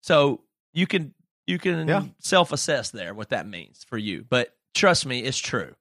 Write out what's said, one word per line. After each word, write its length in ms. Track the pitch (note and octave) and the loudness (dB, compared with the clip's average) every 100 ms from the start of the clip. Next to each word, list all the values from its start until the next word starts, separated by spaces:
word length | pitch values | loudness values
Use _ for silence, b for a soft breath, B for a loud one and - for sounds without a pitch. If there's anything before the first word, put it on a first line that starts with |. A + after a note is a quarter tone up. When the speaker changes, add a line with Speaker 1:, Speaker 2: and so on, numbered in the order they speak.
Speaker 1:
So 380 | - D#3+ C#3+ A#2+ _ _ _ | 4 4 4 0 _ _ _
you 140 | D#3+ F#3 | -2 0
can, 260 | G3 D3+ _ _ _ - | 0 -2 _ _ _ -6
you 120 | F3+ | -2
can 300 | F#3 E3 D#3+ | -2 -2 0
Speaker 2:
Yeah. 160 | G3 D3 _ | 0 -2 _
Speaker 1:
self-assess 680 | - F#3+ E3+ C#3+ - C#3+ A2 | 2 4 4 0 0 -2 -2
there 220 | A2 F2 | -10 -10
what 160 | G#2 G#2+ | -10 -6
that 160 | A2+ F2 | -6 -6
means 360 | F2+ - _ - | -12 -16 _ -10
for 100 | A2+ | -6
you. 260 | G#2+ F2 - | -4 -6 -2
But 260 | B2+ A#2+ _ _ | -2 -2 _ _
trust 320 | - G3 F3 C#3 | 2 4 4 0
me, 140 | B2 | -4
it's 140 | A#2+ C3 | -4 -6
true. 360 | - A#2+ D2 - | -4 -4 -6 -14